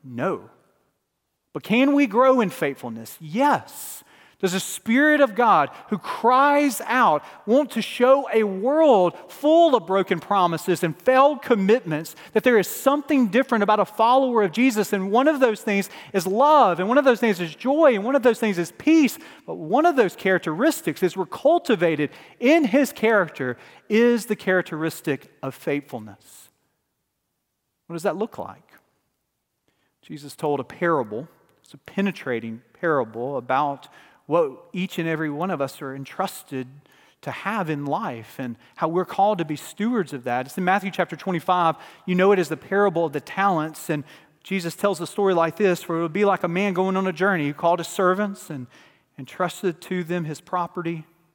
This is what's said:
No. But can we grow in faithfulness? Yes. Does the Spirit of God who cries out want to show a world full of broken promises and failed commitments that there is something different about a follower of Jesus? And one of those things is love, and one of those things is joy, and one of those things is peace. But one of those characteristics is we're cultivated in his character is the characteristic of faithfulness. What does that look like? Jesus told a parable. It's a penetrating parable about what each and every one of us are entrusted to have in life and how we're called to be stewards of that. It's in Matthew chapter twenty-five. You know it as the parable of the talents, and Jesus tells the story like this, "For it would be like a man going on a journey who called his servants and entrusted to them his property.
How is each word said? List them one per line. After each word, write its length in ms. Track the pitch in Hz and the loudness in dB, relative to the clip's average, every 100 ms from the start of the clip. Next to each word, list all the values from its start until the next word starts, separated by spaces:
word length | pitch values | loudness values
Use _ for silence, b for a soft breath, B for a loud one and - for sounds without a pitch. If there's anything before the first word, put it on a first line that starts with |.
No. 460 | 139 117 165 131 98 _ _ _ _ _ _ _ _ _ _ | -14 -6 -4 -4 -10 _ _ _ _ _ _ _ _ _ _
But 120 | 151 | -14
can 320 | - 226 277 285 | -2 0 2 2
we 120 | 277 | 2
grow 320 | 214 262 262 | 4 4 4
in 100 | 202 | 0
faithfulness? 680 | - 147 135 120 113 113 - | -2 -6 -6 -12 -12 -16 -18
Yes. 840 | 156 190 285 185 - - - - _ b b b | -10 -2 0 0 -4 -16 -16 -16 _ b b b
Does 120 | 190 | -4
the 80 | 185 | -4
Spirit 640 | - - - 240 302 302 | -6 -10 -2 2 4 4
of 140 | 262 202 | 2 2
God 340 | 233 175 139 B B | 2 4 2 B B
who 100 | 202 | -8
cries 840 | - - 226 254 285 285 285 214 | -6 -2 2 4 4 2 0 -2
out 400 | - 247 220 147 B B - | -4 2 2 2 B B 0
want 260 | 254 294 | 2 2
to 100 | 226 | -4
show 460 | - - 247 277 269 | -6 0 4 4 4
a 100 | 226 | 0
world 760 | 208 190 233 302 311 214 180 - - | 0 -2 0 4 6 6 4 0 -20
full 420 | - 294 320 339 | -2 4 6 6
of 140 | 254 160 | 4 2
broken 320 | 196 185 170 | -2 0 -4
promises 640 | - 202 175 165 - 175 | 0 0 2 0 -2 -2
and 180 | 170 156 | -2 -2
failed 400 | - 262 277 277 | 2 6 4 2
commitments 720 | - 226 190 240 175 151 170 - B | 0 2 4 2 2 -6 -8 -16 B
that 100 | 214 | 0
there 160 | 254 226 | 4 2
is 80 | 180 | 2
something 600 | - 262 294 285 285 226 | -2 0 0 0 0 2
different 340 | 214 269 226 | 2 0 0
about 160 | 202 214 | 2 2
a 60 | 190 | 0
follower 580 | - 226 262 262 233 | 0 2 4 2 0
of 80 | 196 | 0
Jesus? 400 | 156 262 214 196 | 2 0 2 -2
And 220 | 202 190 | -2 0
one 160 | 220 277 | 2 2
of 100 | 294 | 2
those 220 | 254 214 | 0 0
things 280 | - 202 190 B B | -2 -2 -4 B B
is 160 | 196 175 | -4 -2
love, 540 | 208 285 302 214 170 | 2 6 6 4 2
and 80 | 190 | 0
one 80 | 262 | 2
of 80 | 269 | 4
those 160 | 233 | 2
things 180 | 233 175 | 0 0
is 160 | 170 147 | -4 -6
joy, 400 | 247 294 311 214 | -2 4 4 4
and 80 | |
one 120 | 214 277 | 0 2
of 80 | |
those 140 | 247 233 | 2 2
things 200 | 220 175 | -2 -2
is 160 | 170 | -4
peace. 440 | - - 320 269 - B B - | -4 4 4 4 0 B B -14
But 80 | 170 | -12
one 300 | 156 233 339 | -2 2 2
of 100 | 277 | 2
those 180 | 196 | 0
characteristics 880 | - 190 185 170 156 294 - - 151 | 0 0 0 0 0 0 0 -6 -2
is 120 | 185 190 | -2 -2
we're 100 | 180 | -8
cultivated 840 | - 277 339 330 202 165 151 147 B B B | 0 2 2 2 0 2 0 -4 B B B
in 240 | 240 330 262 | 2 4 4
his 260 | 247 269 | 2 0
character 640 | - 220 220 165 - 127 120 B B _ | 0 2 2 0 -4 -8 -8 B B _
is 380 | 214 240 240 - | 2 4 2 -2
the 100 | 208 | -4
characteristic 960 | - 185 170 156 160 - - 135 - _ | 0 0 0 -6 -6 -4 -6 -6 -8 _
of 140 | 135 - | -12 -8
faithfulness. 960 | - 143 143 123 107 95 _ - - _ _ _ _ _ _ _ _ _ _ _ _ _ _ | -6 -6 -6 -14 -14 -20 _ -20 -20 _ _ _ _ _ _ _ _ _ _ _ _ _ _
What 60 | |
does 100 | 170 | -6
that 140 | 185 170 | -4 -4
look 200 | 226 - | -8 -8
like? 360 | 87 - _ _ _ _ _ _ _ _ _ _ _ _ _ _ | -14 -16 _ _ _ _ _ _ _ _ _ _ _ _ _ _
Jesus 340 | _ 156 143 - | _ -16 -16 -6
told 240 | 156 143 | -2 -2
a 60 | 123 | -6
parable. 640 | - 175 156 110 107 165 _ _ _ | -4 0 0 -2 -8 -12 _ _ _
It's 100 | _ | _
a 40 | - | -20
penetrating 840 | - - 196 - - 117 113 113 _ | -10 -4 -4 -4 -6 -6 -6 -14 _
parable 640 | _ 175 147 113 110 127 139 | _ -2 0 -2 -6 -6 -8
about 500 | 120 131 147 139 - b b b - | -2 -2 -2 -6 -14 b b b -2
what 420 | 165 151 127 - | 0 0 -4 -12
each 280 | 180 185 - | -8 -6 -4
and 80 | 165 | -4
every 220 | 160 156 | -2 -4
one 220 | 143 185 | -4 -6
of 100 | 160 | -4
us 200 | 135 - | -6 -6
are 140 | 139 135 | -12 -12
entrusted 720 | 135 - 196 - - 135 127 139 _ b b b | -12 -6 -6 -6 -10 -10 -10 -14 _ b b b
to 100 | - | -14
have 380 | 117 196 220 165 | -8 -6 -4 -4
in 160 | 147 143 | -4 -4
life 500 | 160 214 120 107 - | -6 -6 -10 -14 -12
and 200 | 127 117 b - | -10 -10 b -6
how 120 | 165 | -2
we're 180 | 175 180 | -2 -4
called 320 | - 202 202 | 0 0 0
to 80 | 156 | -4
be 100 | 151 | -8
stewards 560 | - - 220 247 165 | -12 -6 -2 -2 -4
of 120 | 139 123 | -6 -4
that. 200 | 123 135 | -4 -4
It's 120 | - | -4
in 60 | 180 | 0
Matthew 260 | 170 190 | 0 -2
chapter 240 | - 170 156 | -4 -4 -4
twenty-five. 600 | - 175 - 180 165 160 B B - | -4 -4 0 2 2 0 B B -4
You 100 | 180 | 2
know 160 | 190 | 4
it 80 | 196 | 4
as 100 | 156 | 2
the 80 | 156 | -6
parable 480 | - 196 202 165 165 | -2 2 2 2 -4
of 80 | |
the 80 | 143 | -6
talents, 680 | - - 202 170 156 156 - | -8 -2 0 0 -4 -10 -6
and 140 | 151 139 B B _ | -6 -6 B B _
Jesus 320 | - 190 170 - | -8 -6 -6 -2
tells 240 | 202 170 | -2 -2
the 80 | 170 | -6
story 260 | - 196 | -2 2
like 220 | 175 165 - | 2 0 0
this, 280 | 202 170 | 0 0
"For 160 | - 165 | -4 -4
it 20 | |
would 120 | 165 | -4
be 120 | 156 208 | 0 0
like 180 | 190 | 0
a 60 | 175 | -2
man 240 | 170 202 | -2 -2
going 240 | 180 190 190 | 0 0 0
on 100 | 190 | -4
a 60 | |
journey 340 | 160 190 185 143 | 0 0 0 -2
who 60 | |
called 260 | 143 170 175 | -2 0 0
his 80 | 165 | -4
servants 600 | - 185 185 208 196 - | 0 0 2 -4 -8 -12
and 180 | 147 123 b b b b - | -12 -14 b b b b -18
entrusted 640 | 135 - 180 - 196 160 | -18 -6 -6 -2 -6 -6
to 220 | - 185 | -8 -6
them 220 | 165 175 160 | -4 -6 -6
his 160 | 147 | -10
property. 640 | - 180 170 - 170 165 156 _ _ | -6 -6 -6 -6 -8 -8 -14 _ _